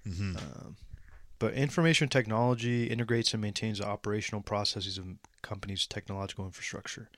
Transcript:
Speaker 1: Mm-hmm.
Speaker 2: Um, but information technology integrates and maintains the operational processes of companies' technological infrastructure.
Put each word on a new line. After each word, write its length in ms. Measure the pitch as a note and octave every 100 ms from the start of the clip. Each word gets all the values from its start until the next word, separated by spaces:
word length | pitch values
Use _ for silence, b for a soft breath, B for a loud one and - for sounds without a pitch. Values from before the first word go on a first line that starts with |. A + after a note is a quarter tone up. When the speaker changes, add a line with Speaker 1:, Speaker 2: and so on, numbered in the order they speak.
| G#2
Speaker 1:
Mm-hmm. 300 | F2+ G2 F2
Speaker 2:
Um, 400 | D2 - - - b b b b b -
but 140 | A2
information 540 | - C#3 - E3 D#3 C#3+
technology 760 | C3+ A2 A2 B2 A#2+ A#2+ A#2+
integrates 480 | A#2 A#2 A#2 A#2 A2+
and 80 | A2+
maintains 360 | G#2 - A2 G2+
the 80 | G#2
operational 540 | G#2 G#2+ G#2+ - G#2+
processes 560 | G2+ G#2 G2+ G#2 F#2+ F#2+
of 60 | F#2 F2+ - _
companies' 440 | - G2 G2+ F#2+ -
technological 580 | - - G2 G2 - F#2+
infrastructure. 640 | - - - - - -